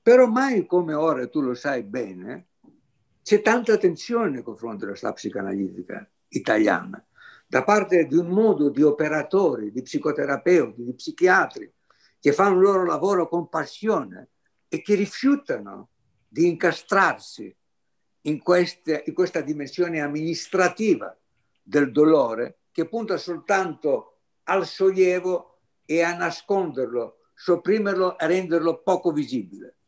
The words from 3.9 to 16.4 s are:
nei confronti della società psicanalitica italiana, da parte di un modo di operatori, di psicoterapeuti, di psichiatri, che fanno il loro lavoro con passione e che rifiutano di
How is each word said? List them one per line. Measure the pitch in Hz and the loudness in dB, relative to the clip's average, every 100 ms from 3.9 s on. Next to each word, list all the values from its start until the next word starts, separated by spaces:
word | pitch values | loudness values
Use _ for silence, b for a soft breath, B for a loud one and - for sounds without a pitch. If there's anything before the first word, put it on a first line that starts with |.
| 160 - 233 202 | -2 -4 -2 -2
nei | 131 | -4
confronti | 120 101 117 101 | -10 -12 -12 -10
della | 101 | -10
società | 98 110 | -8 -8
psicanalitica | - 107 101 98 98 92 92 - - 101 _ _ | -8 -8 -6 -6 -4 -6 -8 -14 -14 -16 _ _
italiana, | - - 110 107 87 95 - _ B B B | -6 0 2 2 0 -6 -16 _ B B B
da | _ 131 | _ -2
parte | 160 208 185 175 | 4 2 4 2
di | 143 | 4
un | 156 170 | 0 2
modo | 190 220 156 143 | 2 2 2 0
di | 127 | 4
operatori, | 151 147 151 156 143 190 180 120 104 | 2 2 -2 -2 0 2 2 0 -6
di | 117 | -8
psicoterapeuti, | 127 151 151 147 139 139 170 180 117 113 | -6 -4 -4 -4 -4 -2 2 2 2 -6
di | 120 | -12
psichiatri, | 123 - - 180 190 151 - 104 _ _ _ _ _ | -10 -14 0 4 4 2 -6 -18 _ _ _ _ _
che | 147 | 0
fanno | 147 202 | 4 4
il | 185 | 6
loro | 196 190 | 4 4
lavoro | 180 151 185 185 165 | 0 0 0 0 0
con | 170 160 | -4 -4
passione | 160 143 - 214 175 107 92 - _ _ _ _ | -6 -6 -6 -2 -2 -4 -16 -20 _ _ _ _
e | - | -8
che | - | 0
rifiutano | 202 196 - 269 285 - 120 101 101 101 _ _ _ | 0 0 0 0 0 -2 -8 -8 -18 -20 _ _ _
di | _ - | _ 0